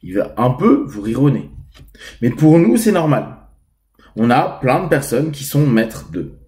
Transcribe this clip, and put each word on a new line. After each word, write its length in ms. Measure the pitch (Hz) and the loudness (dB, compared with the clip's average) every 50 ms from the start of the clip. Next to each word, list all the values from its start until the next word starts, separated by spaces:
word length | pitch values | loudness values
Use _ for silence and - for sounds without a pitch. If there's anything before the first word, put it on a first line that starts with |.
Il 140 | - 87 92 | -16 -8 -4
va 180 | 101 - - - - | -4 -4 -4 -4 -2
un 140 | 117 127 | -2 -2
peu 320 | 127 123 170 220 277 302 302 139 | -2 0 2 2 2 2 0 -6
vous 140 | - 104 | -10 -10
rironner. 500 | 98 110 113 123 139 147 127 107 - - - - - - _ - - - _ - - - - - | -8 -6 -2 0 2 2 2 0 -4 -10 -18 -20 -20 -20 _ -20 -20 -20 _ -20 -20 -20 -12 -4
Mais 80 | - 117 | -4 -4
pour 280 | 117 - 151 156 156 170 | -2 2 4 6 6 6
nous, 180 | 170 214 226 233 | 6 4 2 2
c'est 140 | 214 220 | 2 2
normal. 460 | 190 180 160 156 143 113 - - - - - - _ _ _ _ _ _ _ _ _ _ _ - _ | 2 2 2 0 0 -2 -2 -8 -14 -20 -20 -20 _ _ _ _ _ _ _ _ _ _ _ -18 _
On 140 | 107 110 120 | -2 0 2
a 300 | 120 135 170 185 - - | 2 2 0 -2 -4 -4
plein 240 | - 127 127 165 190 | -2 0 0 0 0
de 60 | 160 | 0
personnes 420 | - 143 - - - 120 147 160 | 0 0 0 -2 -2 -2 -2 -2
qui 120 | 147 - - | -6 -8 -12
sont 240 | - - 143 147 - | -4 0 0 2 2
maîtres 440 | 117 110 110 - - - - - | 2 2 0 0 -4 -12 -16 -12
d'eux. 280 | 82 90 78 69 - - - | -10 -10 -10 -10 -12 -20 -20